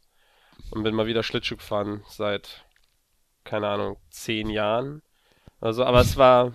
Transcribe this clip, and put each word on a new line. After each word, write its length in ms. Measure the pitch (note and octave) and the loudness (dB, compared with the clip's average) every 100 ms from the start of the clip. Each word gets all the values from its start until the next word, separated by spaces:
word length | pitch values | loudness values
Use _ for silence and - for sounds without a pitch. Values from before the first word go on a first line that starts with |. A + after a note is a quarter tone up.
| _ _ _ _ _ _ - | _ _ _ _ _ _ -12
und 120 | A2 | -4
bin 120 | G#2+ A2 | -2 -2
mal 120 | A2 | -2
wieder 160 | A2+ | -2
Schlittschuh 340 | A2+ A#2+ - A#2 | -4 -6 -6 -10
gefahren 460 | - G#2 G#2 G#2 - | -6 -6 -4 -8 -12
seit, 560 | - G#2 G2+ - - _ _ _ _ _ _ _ _ | -8 -6 -6 -10 -20 _ _ _ _ _ _ _ _
keine 240 | - G#2+ G#2 | -8 -6 -4
Ahnung, 300 | G2+ G2+ G2+ _ | -4 -6 -8 _
zehn 400 | - - A2 G#2+ | -14 -6 -6 -4
Jahren. 520 | G#2+ G#2 A#2 C3+ D3+ _ _ _ _ - - | -4 -2 -2 -4 -12 _ _ _ _ -20 -8
Also, 240 | A2+ A2+ B2+ | -4 0 4
aber 160 | B2 | 6
es 160 | B2 C#3 | 6 6
war 340 | C3 B2 B2 | 8 8 4